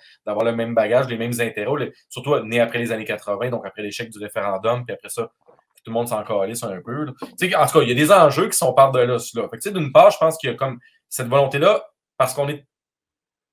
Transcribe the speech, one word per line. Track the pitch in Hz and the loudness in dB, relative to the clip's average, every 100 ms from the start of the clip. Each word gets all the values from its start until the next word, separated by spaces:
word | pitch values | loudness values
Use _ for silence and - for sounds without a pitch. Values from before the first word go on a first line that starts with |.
| _ _ - | _ _ -6
d'avoir | 104 | -2
le | 113 | -2
même | 117 117 | -2 -2
bagage, | 117 107 120 127 | 0 2 2 0
les | 113 | -4
mêmes | 117 120 | -6 -4
intérêts, | 117 107 104 143 | -4 -4 -4 -4
le, | 120 - _ | -6 -10 _
surtout | - 131 143 | -10 -2 -2
nés | 107 120 | 0 0
après | 117 120 | 0 0
les | 117 | -4
années | 113 | -4
quatre-vingts, | 110 104 - 101 123 | -6 -8 -6 -4 -4
donc | 117 | -6
après | 98 - | -10 -10
l'échec | 104 - 117 | -10 -8 -12
du | 110 | -12
référendum, | 104 - 101 95 107 120 | -10 -6 -4 -2 -2 -2
puis | 120 | -4
après | 98 101 | -12 -12
ça, | - 113 _ _ _ _ _ | -8 -8 _ _ _ _ _
tout | - | -8
le | |
monde | 113 120 | -4 -4
s'en | 110 | -6
calisse | 104 104 98 117 | -4 -2 -2 -6
un | 113 92 | -10 -10
peu, | 85 147 | -10 -10
là. | 143 131 - - | -10 -10 -14 -6
Tu | 180 | -2
sais, | |
en | 185 135 | 2 4
tout | 160 | 4
cas, | |
il | 143 | 4
y | |
a | |
des | 123 151 | 2 6
enjeux | 196 151 139 202 | 8 6 4 -2
qui | - | 0
sont | 147 | 2
par-delà | 120 135 127 120 120 | 6 6 6 2 0
cela. | - 120 120 | -4 -8 -8
Fait | 117 | -8
que, | |
tu | 208 | -8
sais, | |
d'une | 190 143 | -6 2
part, | 143 196 | 8 8
je | 202 | 6
pense | 160 156 | 0 -2
qu'il | 131 | -6
y | |
a | 117 | -4
comme | 135 120 _ _ - | -6 -8 _ _ -14
cette | - 120 | -10 0
volonté-là, | 135 135 139 170 - - _ _ - | 2 2 2 2 2 -2 _ _ -2
parce | 127 | -2
qu'on | - 143 | 0 -4
est | 147 _ _ _ _ _ _ _ _ _ | -6 _ _ _ _ _ _ _ _ _